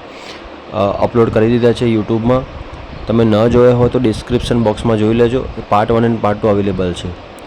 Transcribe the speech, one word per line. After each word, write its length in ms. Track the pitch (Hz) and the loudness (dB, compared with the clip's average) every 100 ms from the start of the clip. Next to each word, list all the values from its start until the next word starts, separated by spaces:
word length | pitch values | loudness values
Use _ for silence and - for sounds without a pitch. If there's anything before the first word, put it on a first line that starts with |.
| - - - - - - - | -12 -18 -18 -16 -18 -18 -8
અ, 40 | 101 | -2
અપલોડ 520 | 101 - 101 120 113 | -2 0 0 2 2
કરી 180 | 110 113 | 2 2
દીધા 260 | 120 120 | 2 2
છે 120 | 110 | 2
YouTube-માં. 560 | 120 113 101 113 117 127 135 - - - - - - | 0 0 0 -2 0 0 -2 -14 -16 -16 -16 -12 -2
તમે 160 | 113 | 2
ન 240 | 113 104 120 | 4 4 4
જોયા 280 | 120 123 | 6 6
હોય 140 | 120 120 | 4 2
તો 100 | 127 | 2
ડિસ્ક્રિપ્શન 640 | 120 107 - 120 - 120 | 0 -2 -2 -2 0 0
બોક્સમાં 340 | 107 104 117 110 | 0 0 0 2
જોઈ 160 | 107 | 2
લેજો. 300 | 117 120 131 - - - | 4 2 2 -4 -8 -2
પાર્ટ 220 | 104 110 | 0 2
વન 140 | 117 | 2
અને 120 | 117 113 | 2 0
પાર્ટ 200 | 104 104 | 0 0
ટુ 60 | 110 | 0
અવેલેબલ 460 | 101 98 92 90 | 2 0 -2 -4
છે. 160 | 87 90 85 - - | -4 -10 -12 -16 -20